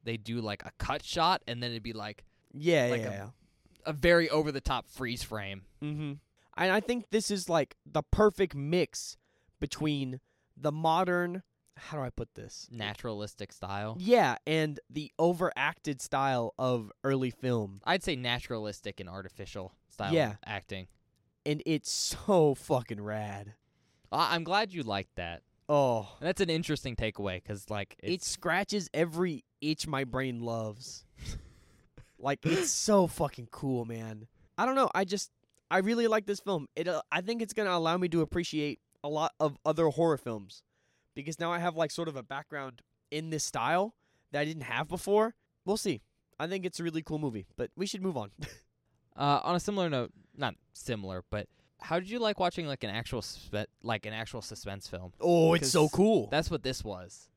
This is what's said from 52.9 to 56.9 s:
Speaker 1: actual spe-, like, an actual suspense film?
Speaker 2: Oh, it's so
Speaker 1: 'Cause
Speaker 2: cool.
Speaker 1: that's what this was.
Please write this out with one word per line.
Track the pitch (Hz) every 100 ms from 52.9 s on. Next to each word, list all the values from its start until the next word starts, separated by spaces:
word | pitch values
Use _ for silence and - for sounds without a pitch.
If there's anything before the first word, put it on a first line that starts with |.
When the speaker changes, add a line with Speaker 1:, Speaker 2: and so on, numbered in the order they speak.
Speaker 1:
actual | 104 117 123
spe-, | - - - 104 104 _
like, | 117 110 107
an |
actual | 110 113 123
suspense | - 110 104 98 -
film? | 90 90 -
Speaker 2:
Oh, | 175 170 160
it's | 165 139
so | 131
Speaker 1:
'Cause | 151
Speaker 2:
cool. | - 208 220 104
Speaker 1:
that's | 143 165
what | 160
this | 131 131
was. | 110